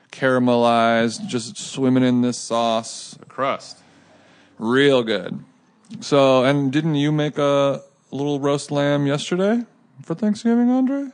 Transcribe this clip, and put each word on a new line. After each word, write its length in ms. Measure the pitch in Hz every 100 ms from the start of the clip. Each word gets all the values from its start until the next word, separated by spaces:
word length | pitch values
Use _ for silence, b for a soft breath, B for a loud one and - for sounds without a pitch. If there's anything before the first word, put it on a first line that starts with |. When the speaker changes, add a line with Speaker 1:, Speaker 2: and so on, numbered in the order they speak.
| b
Speaker 1:
caramelized, 1160 | - 135 127 123 120 120 117 113 113 117 110 -
just 280 | 120 113 -
swimming 460 | - - 131 127
in 180 | 127 123
this 140 | 123 120
sauce. 760 | - 117 117 113 113 - - -
Speaker 2:
The 60 | -
crust. 520 | - 135 107 - - b b b b b b b b
Speaker 1:
Real 460 | 110 127 143 131
good. 340 | 113 101 90 - - _ _ _ - -
So, 420 | - 143 135 131
and 280 | 127 143 139
didn't 240 | 147 160 143
you 160 | 147
make 260 | 151 147 -
a 420 | 143 143 139 135 - _ -
little 300 | 131 143 143
roast 320 | 143 143 -
lamb 340 | 143 143 143 143
yesterday 580 | 147 - 180 196 233 233 _ _ -
for 120 | - 170
Thanksgiving, 520 | 214 208 233 233 240
Andre? 420 | 254 262 277 277